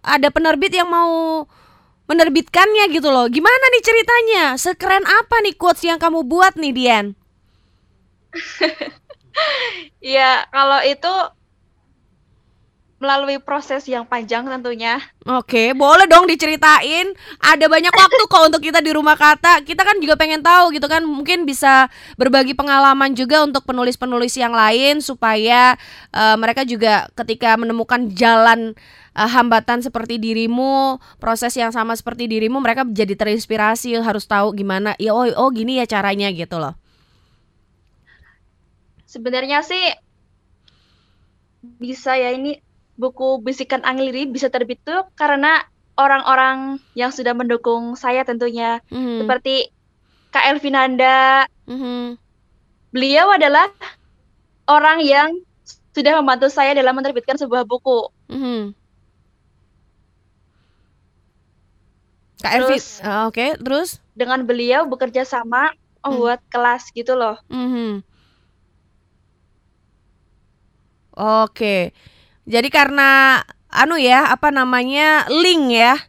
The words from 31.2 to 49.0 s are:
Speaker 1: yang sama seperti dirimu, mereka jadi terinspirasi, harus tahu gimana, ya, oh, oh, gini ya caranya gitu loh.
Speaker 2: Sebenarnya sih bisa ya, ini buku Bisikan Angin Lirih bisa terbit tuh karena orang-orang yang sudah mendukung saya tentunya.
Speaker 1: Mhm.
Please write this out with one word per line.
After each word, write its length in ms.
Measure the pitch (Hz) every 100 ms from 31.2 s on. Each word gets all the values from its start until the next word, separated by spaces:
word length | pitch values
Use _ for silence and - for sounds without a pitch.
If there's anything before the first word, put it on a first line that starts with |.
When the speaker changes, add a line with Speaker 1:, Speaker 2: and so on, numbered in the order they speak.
| 226 226 240 254
Speaker 1:
yang 160 | 226
sama 240 | 233 226 226
seperti 320 | - 240 240
dirimu, 320 | 220 220 269
mereka 240 | 233 247
jadi 320 | 254 208 202 202
terinspirasi, 800 | 214 220 - 220 214 226 247 233
harus 300 | 226 208 -
tahu 240 | 202 208
gimana, 400 | 208 196 190 208 -
ya, 160 | 214 220
oh, 80 | 247 -
oh, 80 | 262
gini 320 | 233 226 262
ya 80 | 233
caranya 400 | 208 196 202 202
gitu 300 | 175 160 170
loh. 160 | 147 - _ _ _ _ _ _ _ _ _ _ _ _ _ _ _ _ _ _ _ _ _ _ _
Speaker 2:
Sebenarnya 500 | 240 233 254 269 285
sih 320 | 302 370 359 - _ _ _ _ _ _ _ _ _ _ _ _ _ _ _ _
bisa 560 | 240 _ 247 254 269 262
ya, 160 | 247
ini 240 | 254 277 285 _ _ _ -
buku 480 | 254 254 262 262
Bisikan 400 | 220 262 269 262
Angin 240 | - 262 269
Lirih 240 | 247 285
bisa 160 | 254 262
terbit 320 | 254 233 247
tuh 240 | - 349 381 _
karena 400 | 302 277 294 320 - _ _ -
orang-orang 800 | 277 269 262 262 262 262 269 269 _ 240
yang 160 | 247
sudah 240 | 262 240 240
mendukung 560 | 247 233 240 233 233
saya 320 | 240 247 254
tentunya. 560 | 262 233 240 233 233 233 _
Speaker 1:
Mhm. 320 | 247